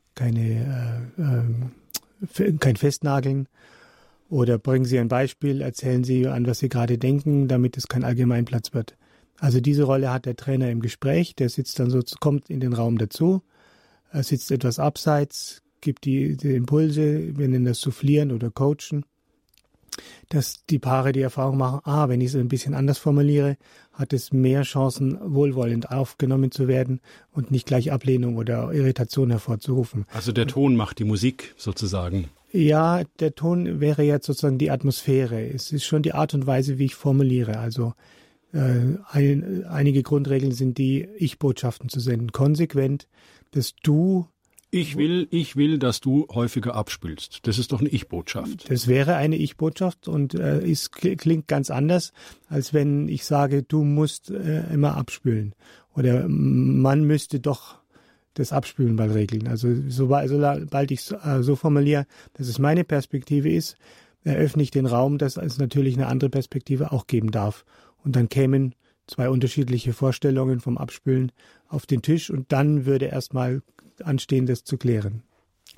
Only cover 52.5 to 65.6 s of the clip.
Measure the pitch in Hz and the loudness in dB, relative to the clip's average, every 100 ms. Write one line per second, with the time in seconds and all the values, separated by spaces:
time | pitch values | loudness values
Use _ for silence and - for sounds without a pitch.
52.5 | 147 135 151 143 143 151 143 - 143 143 | -4 0 2 2 2 0 -4 0 2 2
53.5 | 139 127 156 147 147 151 - - 196 175 | 0 0 2 2 2 0 -2 -10 -6 -4
54.5 | 156 165 151 147 147 127 - 131 110 101 | -4 -2 0 2 0 -6 -4 -2 -2 -2
55.5 | - - - _ - 127 123 175 147 135 | -10 -20 -20 _ 0 2 2 2 2 2
56.5 | 131 131 135 135 143 151 151 - 143 143 | 4 2 4 4 4 4 2 0 -4 -4
57.5 | 135 - - _ _ _ _ _ - 127 | -4 -8 -20 _ _ _ _ _ -6 -4
58.5 | 143 - - 123 113 110 107 104 110 117 | -4 -4 0 0 2 2 2 0 -2 -4
59.5 | 117 120 120 139 127 131 143 135 143 143 | -2 0 0 -2 0 2 2 2 0 0
60.5 | 147 156 139 143 135 - 208 151 135 123 | 0 -2 -2 -2 -4 -8 -8 -2 0 2
61.5 | 139 156 143 143 147 143 - - - 127 | 2 2 4 4 2 -2 -10 -20 -10 -6
62.5 | 117 143 170 170 147 - 139 - 147 151 | 0 2 2 2 -2 -2 -6 -2 0 2
63.5 | 165 - - - - _ _ 160 147 151 | 0 -2 -10 -20 -20 _ _ -2 0 2
64.5 | 151 139 139 131 120 135 143 139 - 160 | 2 0 0 0 2 2 0 -2 -4 -6
65.5 | 123 | -4